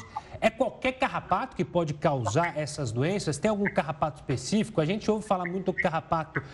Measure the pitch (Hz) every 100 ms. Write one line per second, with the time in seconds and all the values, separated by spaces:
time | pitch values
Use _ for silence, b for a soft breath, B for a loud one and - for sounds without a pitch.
0 | - B B B 226 - 233 - 254 262
1 | 240 170 - 185 254 - - 175 160 147
2 | 165 139 107 139 170 151 151 - 127 117
3 | 156 202 - 143 214 208 202 - 160 156
4 | 160 - - 131 - 214 156 - 156 208
5 | - 214 - 185 175 185 185 165 180 160
6 | - 165 156 - B